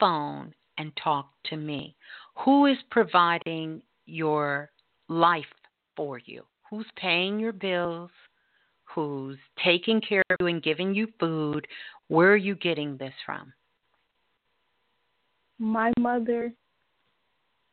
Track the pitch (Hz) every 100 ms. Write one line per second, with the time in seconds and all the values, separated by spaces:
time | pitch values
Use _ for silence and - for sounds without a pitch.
0 | 202 160 147 143 135 - _ - 156 143
1 | - 143 139 _ - 156 151 143 165 _
2 | - - - - - 277 285 262 - -
3 | 185 180 170 170 - 165 160 160 - _
4 | - 160 156 151 147 143 147 _ _ _
5 | - 165 170 165 143 - _ _ _ -
6 | 147 127 117 117 - _ - 214 220 -
7 | 190 170 185 208 226 196 196 180 175 170
8 | 175 _ _ _ _ _ _ _ - -
9 | 151 139 135 135 _ - 185 175 180 220
10 | - 202 185 180 175 170 156 156 190 196
11 | 220 - 165 160 151 151 - - - -
12 | - 156 185 208 190 196 175 151 147 135
13 | 135 - - - 131 _ _ _ _ _
14 | _ _ _ _ _ _ _ _ _ _
15 | _ _ _ _ _ - 220 220 226 240
16 | 240 247 226 233 233 233 _ _ _ _
17 | _ _ _ _ _ _ _